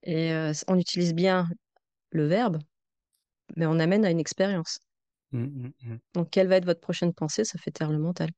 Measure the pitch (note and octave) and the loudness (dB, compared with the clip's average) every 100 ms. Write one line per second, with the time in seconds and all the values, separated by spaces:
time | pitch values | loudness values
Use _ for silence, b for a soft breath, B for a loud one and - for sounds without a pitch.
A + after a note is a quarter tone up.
0 | - D#3+ E3 D#3+ D#3 D3+ - F#3 F3 F3+ | -4 -2 0 -2 -2 -4 0 2 2 0
1 | F3 E3 F#3 F#3 E3+ E3+ _ _ _ _ | 0 2 2 4 0 -4 _ _ _ _
2 | _ D#3+ D3+ F#3 A#3+ D#3 D3+ _ _ _ | _ -2 2 2 0 -2 -6 _ _ _
3 | _ _ _ _ _ - D#3+ E3 D#3+ G3 | _ _ _ _ _ -2 0 2 4 4
4 | G#3+ E3+ D3+ - F#3+ F#3+ D#3+ - _ _ | 2 2 -2 -2 0 0 -4 -10 _ _
5 | _ _ _ B2+ B2 C#3+ B2 - B2 A#2 | _ _ _ -6 -6 -8 -12 -14 -14 -14
6 | _ F3 E3+ - F#3+ F#3+ F3+ E3+ - F3+ | _ -4 0 2 4 4 4 -2 -2 -2
7 | F3 E3+ D#3 - A3 E3+ - D3+ D#3 D3+ | 0 0 -4 -2 -4 -4 -10 -6 -2 0
8 | D#3+ F3+ E3 | -2 -2 -4